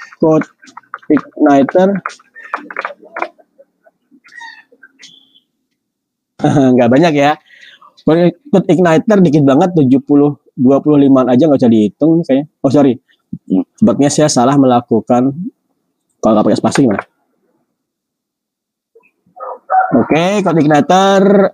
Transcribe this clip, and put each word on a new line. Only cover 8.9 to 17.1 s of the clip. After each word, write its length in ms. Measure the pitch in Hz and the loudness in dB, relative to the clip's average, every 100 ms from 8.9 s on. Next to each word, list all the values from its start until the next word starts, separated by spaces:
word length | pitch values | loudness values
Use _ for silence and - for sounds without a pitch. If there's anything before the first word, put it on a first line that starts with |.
| 160 - 202 | 0 2 2
dikit 220 | 175 151 135 | 2 2 2
banget, 240 | 135 185 175 | 2 0 0
tujuh 240 | 131 131 | 0 0
puluh, 320 | - 143 147 143 _ - | 0 0 0 -2 _ -2
dua 240 | 127 135 | 0 0
puluh 160 | 147 147 | 2 2
limaan 320 | 139 135 123 | 2 2 2
aja 160 | 123 160 | 2 2
nggak 160 | 135 | 2
usah 80 | 120 | 2
dihitung 480 | 110 104 - 156 165 | 2 0 -2 0 0
nih 60 | 165 | 0
kayaknya. 200 | 135 151 _ | -4 -4 _
Oh, 140 | 135 | -2
sorry. 240 | 143 135 113 _ _ - - - 92 - - | 0 0 -2 _ _ -20 -16 -6 -4 -4 -2
Sepertinya 320 | 107 107 139 | 0 0 -2
saya 160 | 156 151 | 0 -2
salah 320 | 135 127 143 | 0 0 2
melakukan, 720 | 131 120 - 113 - 123 135 143 208 - _ _ _ _ _ _ | 2 0 0 -4 -2 -2 -2 -6 -12 -14 _ _ _ _ _ _
kalau 140 | 107 107 | -2 0
nggak 100 | 104 | 0
pakai 80 | - | -2
spasi 200 | 113 - | -2 0
gimana? 200 | 131 95 - | -2 -2 -8